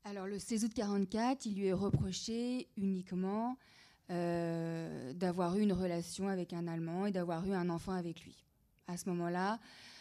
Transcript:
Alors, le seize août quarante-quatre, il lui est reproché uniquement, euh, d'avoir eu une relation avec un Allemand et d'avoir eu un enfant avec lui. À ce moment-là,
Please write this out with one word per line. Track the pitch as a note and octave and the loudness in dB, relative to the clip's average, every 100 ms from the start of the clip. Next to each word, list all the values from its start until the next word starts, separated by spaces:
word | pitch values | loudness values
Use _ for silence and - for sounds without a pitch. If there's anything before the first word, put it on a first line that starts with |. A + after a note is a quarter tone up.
Alors, | G#3 G3+ F#3+ | -8 -6 -4
le | G3+ | -4
seize | - A3+ | 0 2
août | A3+ | 2
quarante-quatre, | G#3+ G#3 G3+ F#3+ G#3+ A#3+ C4+ A3+ | 2 2 4 4 4 2 2 0
il | G3 | 0
lui | G3 | 2
est | |
reproché | F#3 G3 - F#3+ F3+ - A#3 A#3+ B3+ - - | 4 2 0 -2 -4 -4 -2 -2 -2 -4 -2
uniquement, | G3 F#3 F#3 F#3 F#3+ G#3 A#3 B3+ - - - _ - | 0 0 -2 -2 0 0 -2 -4 -10 -20 -20 _ -6
euh, | F3 F3 E3+ E3+ E3 E3 E3 E3 D#3 B2+ | -2 0 2 0 0 -2 -4 -6 -6 -8
d'avoir | F3 F3+ F3 F3 F#3+ | -2 0 2 2 4
eu | |
une | G#3 | 4
relation | F3+ F#3 E3+ E3+ - G3 | 4 2 0 -2 -4 -2
avec | F#3+ F3 | -2 -2
un | E3+ E3+ | -4 -2
Allemand | E3 E3 E3+ G3+ | -2 -2 0 0
et | |
d'avoir | F#3+ F3 E3 F#3 | 0 0 0 0
eu | |
un | G3 F3 | 0 2
enfant | E3+ - | 0 -2
avec | F#3 E3+ E3 | -2 -2 -6
lui. | - - _ _ _ _ - | -12 -20 _ _ _ _ -10
À | F3 | -6
ce | - | -2
moment-là, | F3 E3+ F3+ F#3+ A3+ - - - - | 0 0 2 0 -2 -6 -20 -20 -20